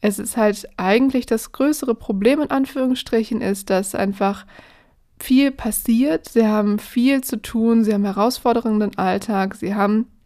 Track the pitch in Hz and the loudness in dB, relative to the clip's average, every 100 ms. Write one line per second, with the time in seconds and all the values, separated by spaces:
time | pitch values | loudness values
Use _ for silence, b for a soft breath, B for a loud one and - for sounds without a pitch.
0 | 208 202 233 - 214 208 - - 180 214 | -2 -4 -6 0 0 0 -8 -6 0 2
1 | 269 262 240 226 - - 277 302 262 226 | 2 0 -2 -4 -4 -2 0 0 -2 -4
2 | - 202 208 294 294 269 269 - 262 254 | -4 0 2 2 0 -2 -2 -2 -2 -2
3 | - 226 220 220 190 196 196 190 202 - | -2 -2 -2 -4 -2 -4 -2 -2 -2 -2
4 | 196 196 196 202 - B B B B B | -4 0 -2 -2 -12 B B B B B
5 | _ _ - 262 277 269 226 208 - 233 | _ _ 2 4 4 0 -6 -6 0 2
6 | 277 320 - - 220 214 208 208 - - | 2 0 0 2 2 2 2 -2 -2 0
7 | 247 269 254 220 - 233 226 226 214 208 | 2 2 0 -8 -6 0 2 4 4 2
8 | 202 190 220 254 254 233 233 214 208 - | 0 2 0 0 0 0 2 0 0 -2
9 | 185 190 196 202 190 - - 208 202 214 | -2 -2 -2 -2 -2 -4 -4 0 2 2
10 | 247 _ | -2 _